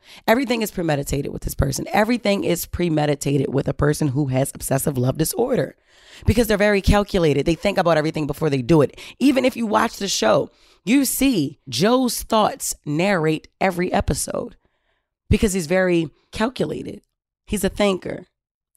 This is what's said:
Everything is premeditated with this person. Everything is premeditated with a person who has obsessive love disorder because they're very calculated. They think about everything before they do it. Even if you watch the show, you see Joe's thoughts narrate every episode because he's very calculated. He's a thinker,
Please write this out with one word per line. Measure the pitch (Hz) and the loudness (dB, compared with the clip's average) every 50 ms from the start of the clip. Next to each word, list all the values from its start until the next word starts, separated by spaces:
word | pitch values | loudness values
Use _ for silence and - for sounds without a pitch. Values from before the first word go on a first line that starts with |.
| _ - - - - - | _ -20 -20 -6 -2 0
Everything | 220 247 277 208 247 233 220 | 0 2 2 0 -2 -2 -4
is | 202 | -4
premeditated | - - 175 160 151 139 139 - - 139 143 - - | -4 -4 -2 -2 -2 -2 -2 -4 -4 -4 -4 -6 -8
with | - - | -8 -8
this | - - | -4 -2
person. | - 139 139 131 - 147 - - | 0 0 0 -2 -4 -6 -2 0
Everything | 196 214 214 247 240 - 208 202 196 - | 0 2 2 0 0 0 0 0 0 0
is | - 175 170 - | 0 -2 -2 -4
premeditated | - - - 175 175 156 151 147 147 147 - - 143 139 143 135 - - | -6 -4 -2 -2 0 0 2 2 0 0 -2 -2 0 0 0 0 0 -2
with | 135 156 | -2 -2
a | - 139 | -2 -2
person | - - 147 151 - 160 151 | 0 0 0 0 0 0 0
who | 123 135 151 | 0 0 -2
has | 131 127 131 139 - - | 0 0 0 -2 -2 -4
obsessive | - - - 139 135 - - 143 | -8 -6 -4 -4 -2 -2 -2 -2
love | 127 123 127 131 - | 0 0 0 0 0
disorder | 160 151 - 381 233 262 269 196 135 - - _ _ _ _ _ _ - - - - | -2 -2 -2 -2 -2 0 0 -2 -2 -4 -8 _ _ _ _ _ _ -20 -20 -2 0
because | - 214 240 240 | 2 4 4 2
they're | 202 214 | 2 2
very | 190 202 208 208 196 | 2 2 2 2 2
calculated. | 185 - 202 208 208 - - 196 170 156 139 143 139 | 4 4 4 4 2 0 0 2 2 2 2 2 2
They | - 165 | 0 0
think | 160 - 202 196 196 | 0 -2 -2 0 0
about | 180 170 165 | 2 2 2
everything | 156 151 160 156 - 156 135 | 2 2 0 -2 -2 -4 -4
before | 147 - 160 156 | -4 -2 -2 0
they | 139 139 123 | 0 0 2
do | 113 165 156 | 4 6 6
it. | 139 120 - - - - - - | 6 4 0 -6 -20 -20 -6 0
Even | - 277 277 262 247 | 2 2 4 4 2
if | 254 - | 0 0
you | 226 233 | -2 -2
watch | 214 208 214 220 233 - | 0 0 0 0 0 -2
the | - 202 | -4 -6
show, | 190 - - - 220 208 156 - - _ _ _ _ _ _ _ | -4 -2 0 2 2 2 2 0 -2 _ _ _ _ _ _ _
you | 175 233 285 277 | 2 2 2 2
see | 233 - - 262 277 262 196 143 131 - - _ - | 0 0 0 2 2 2 2 0 -2 -4 -10 _ -10
Joe's | 117 113 165 214 247 254 262 240 - - - | -4 0 2 2 4 2 2 0 -2 -4 -4
thoughts | - - 220 214 - - 277 - - - - _ | -2 0 2 2 2 0 -4 -8 -8 -8 -8 _
narrate | 156 147 151 175 202 202 175 156 160 156 - - - _ - | -4 -2 0 0 0 0 2 2 0 0 -2 -4 -10 _ -2
every | - 190 180 175 175 180 - | -2 -2 0 -2 -2 -2 -2
episode | - - - 151 - - - - - - - - _ _ _ _ _ _ _ _ _ _ _ _ _ _ - | -2 -2 -2 -4 -4 -4 -6 -6 -6 -8 -8 -12 _ _ _ _ _ _ _ _ _ _ _ _ _ _ -2
because | - 220 - 220 180 | 0 2 2 2 0
he's | 196 170 | -2 -2
very | 143 175 185 185 185 175 170 165 143 - _ _ _ | 0 0 2 2 2 2 0 0 -2 -6 _ _ _
calculated. | - - 220 247 254 - 175 - - - - - - - - _ _ _ _ _ _ _ _ | -6 -4 -4 -4 -2 -4 -6 -6 -6 -8 -10 -12 -14 -16 -18 _ _ _ _ _ _ _ _
He's | - 208 202 185 | -8 -4 -2 -2
a | 190 | -2
thinker, | - - 208 202 190 175 - - - - 180 - _ _ _ _ _ _ _ _ _ | 0 0 0 0 0 -2 -4 -10 -12 -12 -14 -18 _ _ _ _ _ _ _ _ _